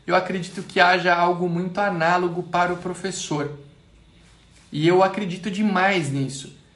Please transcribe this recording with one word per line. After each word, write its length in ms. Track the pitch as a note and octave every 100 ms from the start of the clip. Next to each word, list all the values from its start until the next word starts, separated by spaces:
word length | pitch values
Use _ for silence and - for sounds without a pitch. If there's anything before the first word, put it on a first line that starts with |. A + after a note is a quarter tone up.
| -
eu 100 | F#3
acredito 480 | F#3 F#3 E3 G3+
que 160 | - F#3+
haja 340 | F3+ F#3 F3
algo 360 | F3 F3 F3 F3+
muito 300 | E3+ F#3 G3+
análogo 640 | G3+ E3+ E3 F3+ F3 E3+
para 280 | - F3 F3+
o 60 | F3
professor. 760 | F#3 F3 G3 - - D3 C#3 - - - _ - _ - - - _ - -
E 160 | D3 E3+
eu 160 | F3+
acredito 480 | F#3+ G3+ F#3 F3 G#3+
demais 580 | F#3+ G#3+ F#3 G3 F#3 C#3
nisso. 460 | C#3 C3+ - - - _